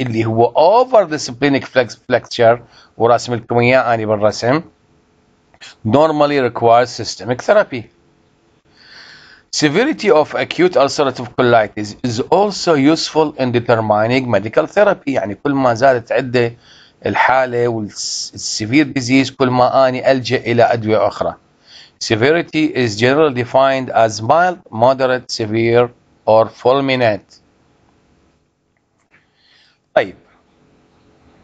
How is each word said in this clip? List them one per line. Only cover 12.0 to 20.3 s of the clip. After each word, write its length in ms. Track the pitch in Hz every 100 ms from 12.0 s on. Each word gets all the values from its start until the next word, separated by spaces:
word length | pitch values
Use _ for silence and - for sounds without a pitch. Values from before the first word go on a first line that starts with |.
is 180 | 127 113
also 540 | - 175 208 190 -
useful 580 | 151 135 160 - 151 151 -
in 140 | 127
determining 760 | 120 120 113 107 104 110 127 127
medical 380 | 104 107 156 156
therapy. 460 | - 208 175 143
يعني 220 | 127 104
كل 180 | 98 143
ما 220 | 139 131
زادت 380 | 113 135 123 113
عدة 400 | 110 127 123 117 117 _ - _ _ -
الحالة 640 | 98 - 131 127 120 120
والسيفير 1160 | 113 101 - - - - 101 - - 107 139 143
ديزيز، 440 | 135 120 135 127
كل 200 | - 131
ما 380 | 127 123 131 131
أني 220 | 127 131
ألجأ 240 | 135 117